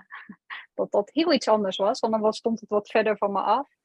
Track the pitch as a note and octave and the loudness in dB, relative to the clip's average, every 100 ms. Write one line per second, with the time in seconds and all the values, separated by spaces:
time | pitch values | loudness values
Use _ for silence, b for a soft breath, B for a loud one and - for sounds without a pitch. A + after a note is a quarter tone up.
0 | - - - - - B B - F#3+ G3 | -12 -18 -18 -20 -18 B B -6 -2 -2
1 | G3+ C#4 E4 C4+ - G#3+ G3 F#3 G3 C4 | 0 0 2 2 4 2 2 -2 -2 0
2 | A#3 A3 G#3+ G#3+ A#3 A3+ - G#3 G#3 A3+ | -2 0 0 0 -4 -4 -2 -4 0 0
3 | G#3+ G#3 G3+ G3 - A3+ C#4+ _ | 2 0 -2 0 0 0 -2 _